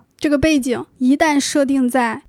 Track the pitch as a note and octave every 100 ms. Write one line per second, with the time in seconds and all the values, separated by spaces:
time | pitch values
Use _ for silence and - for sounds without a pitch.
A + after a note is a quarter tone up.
0 | _ - D4+ C#4+ D#4+ D4+ B3 A3+ D4+ -
1 | B3+ C#4+ D#4+ C#4+ - D4 C4+ C#4 B3 B3+
2 | A#3 A#3